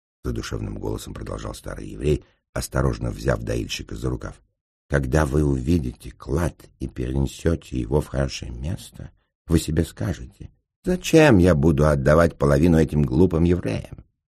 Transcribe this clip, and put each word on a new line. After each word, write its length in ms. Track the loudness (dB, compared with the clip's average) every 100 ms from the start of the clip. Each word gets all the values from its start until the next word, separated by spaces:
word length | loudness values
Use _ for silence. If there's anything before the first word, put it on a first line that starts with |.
| _ _
задушевным 540 | -8 -8 -8 -8 -8 -8
голосом 340 | -8 -8 -10
продолжал 420 | -12 -10 -10 -12
старый 340 | -14 -14 -14 -14
еврей, 360 | -6 -2 -2 -4 _ _
осторожно 580 | -8 -4 0 0 -2 -6
взяв 320 | -4 -2 -2
доильщика 520 | -4 -6 -6 -10 -10
за 140 | -8 -6
рукав. 320 | -6 -10 -16 _ _ _ _ -2
«Когда 380 | -2 2 0 2
вы 180 | 2
увидите 680 | 2 0 0 0 0 -8 -16
клад 560 | -14 -6 -4 -4 -6 -16 -12
и 80 | -10
перенесёте 920 | -6 -4 -2 -2 -2 -2 -2 -4 -6
его 220 | -2 -2
в 60 | 0
хорошее 460 | -4 -4 -6 -12
место, 580 | -10 -8 -8 -12 -18 -18 _ _ _ -2
вы 120 | 0
себе 260 | 0 -2
скажете: 680 | -2 -4 -8 -8 -12 -18 -20 _ _ _
'Зачем 540 | -4 -4 4 6 8 8
я 160 | 6
буду 320 | 6 4 4 2
отдавать 520 | 4 4 4 4 2
половину 400 | 2 4 4 4
этим 240 | 4 2
глупым 420 | 2 4 4 4
евреям? 600 | 2 2 -2 -8 -10 -18 -20 _ _